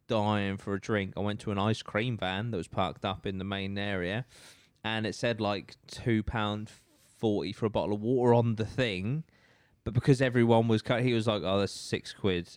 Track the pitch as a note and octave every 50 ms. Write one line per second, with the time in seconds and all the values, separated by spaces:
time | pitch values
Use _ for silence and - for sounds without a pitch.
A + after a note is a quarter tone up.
0 | _ - A#2+ A2 G#2 G#2+ G#2+ G#2 G2+ G2 G2 F#2+ - G2+ G2+ F#2+ - - A2+ G#2
1 | G2 F#2+ - - G2 G#2 G#2 G#2+ - A2+ G2+ G2 G2 A2 A2+ - - - - G#2
2 | A2+ B2+ A#2 G2+ F#2 F#2 F#2 G2 G#2+ A#2 A2 F2+ D#2+ - - - F#2+ E2+ - -
3 | - G2+ F#2+ F2+ - G#2 F#2+ F#2+ F#2+ G2 G2+ G2 G2 F#2+ G2 G2+ G2+ G2+ G2+ F#2
4 | F2 F2 G2+ A#2 B2 - - - - - - - _ _ _ _ - A2 A2 A2
5 | A2 G#2+ - - - A#2+ A#2 G#2+ G#2+ G2+ G#2 F#2+ - - - - _ - - -
6 | - A#2+ A2+ A2 G#2+ - - A2+ G#2+ G#2 G#2 G#2+ G#2+ - - - _ _ _ _
7 | _ _ _ - - A2+ G#2 G2 D2 F2+ A2 - - G#2+ - A2 D#2+ F2+ G#2 G#2
8 | G#2 A#2 C3 B2+ B2 A#2+ A#2+ A#2+ A#2 A#2 A2+ G#2 A2 - - - B2+ A#2 G2 F2+
9 | F#2+ G#2+ C3+ D#3+ D#3+ _ _ _ _ _ _ _ _ _ _ _ - - G2+ B2
10 | - - C3+ B2 C3+ B2+ A#2 B2+ A#2 A#2 A#2 A2+ A2+ A#2 A2+ G#2+ - - C3+ A#2
11 | B2 B2+ A#2+ A#2 A2 A#2 G#2+ G#2 D#2 F2+ G2 G2+ G2+ F#2+ - - - - - -
12 | - - - - - G2+ F2+ F2 E2+ - -